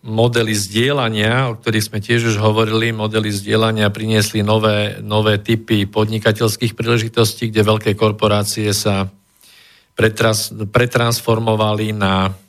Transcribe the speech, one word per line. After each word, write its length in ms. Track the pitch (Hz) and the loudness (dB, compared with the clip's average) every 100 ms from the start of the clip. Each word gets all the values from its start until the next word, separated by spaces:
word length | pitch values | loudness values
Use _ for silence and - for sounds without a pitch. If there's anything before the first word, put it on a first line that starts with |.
modely 500 | - 110 120 117 110 | -4 2 4 4 0
zdieľania, 1000 | 107 95 104 127 143 113 110 107 123 131 | -2 -2 0 0 0 -2 0 0 0 -2
o 20 | 107 | -4
ktorých 300 | - 110 104 | -2 -2 -2
sme 120 | 107 | -6
tiež 320 | 104 120 117 | -2 0 2
už 20 | 104 | 2
hovorili, 480 | 110 107 110 110 117 | 2 2 0 0 -2
modely 400 | 107 107 110 107 | -2 -2 -2 -2
zdieľania 640 | 101 101 110 110 110 104 | -4 0 0 2 2 0
priniesli 480 | 107 110 110 104 110 | 0 0 0 0 -2
nové, 560 | 104 110 110 104 104 - | 0 2 2 0 -2 -6
nové 400 | 107 107 107 104 | -2 0 2 0
typy 480 | 104 113 - 107 101 | 0 -2 0 0 0
podnikateľských 880 | 107 107 110 113 110 113 - 117 | 0 -2 0 0 0 -2 0 -6
príležitostí, 800 | - 117 117 113 120 107 - 113 | -4 0 0 0 0 0 0 -2
kde 80 | 107 | 0
veľké 320 | 104 107 107 | 2 2 0
korporácie 800 | 101 110 104 107 104 104 - 107 | 0 0 2 0 0 -2 -4 -2
sa 320 | 101 104 98 95 - _ _ - - - _ _ | -2 -2 -2 -4 -10 _ _ -20 -20 -20 _ _
pretras-, 560 | - 110 107 113 107 - | 0 0 2 0 0 -6
pretransformovali 1400 | 107 104 123 123 120 117 117 - 113 113 107 107 107 107 | -8 -2 0 0 2 0 0 0 0 2 2 2 0 -2
na 400 | 107 98 95 95 98 | -2 0 2 0 -4